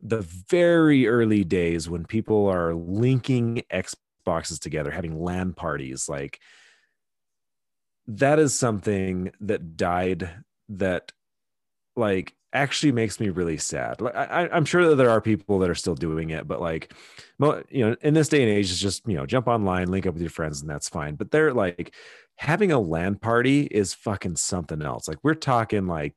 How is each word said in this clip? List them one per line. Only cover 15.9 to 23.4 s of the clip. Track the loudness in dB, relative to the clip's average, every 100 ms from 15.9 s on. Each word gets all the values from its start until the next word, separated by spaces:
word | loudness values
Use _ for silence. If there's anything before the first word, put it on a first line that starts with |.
| -2
doing | -2 -2 -4
it, | -6 -6
but, | -4
like, | -4 -6 -8 -18 -20 -20 -14 0
mo-, | 0 0 -4
you | 0 0
know, | 2
in | 2
this | 4 4
day | 4
and | 4
age, | 2 0
it's | -2
just, | -4 -4 -4
you | -4
know, | 0
jump | 0 2
online, | 2 2 0 0
link | -2 -2
up |
with | -4
your | -6
friends, | -4 -6 -6
and | -8
that's | -8 -8
fine. | -6 -6 -6
But | -2
they're, | 2 2
like, | 2 -2 -4 -10 -14 -20 -20 _ -8
having | -4 0 2
a | 2
lan | 0 -2 -2 -2
party | 0 2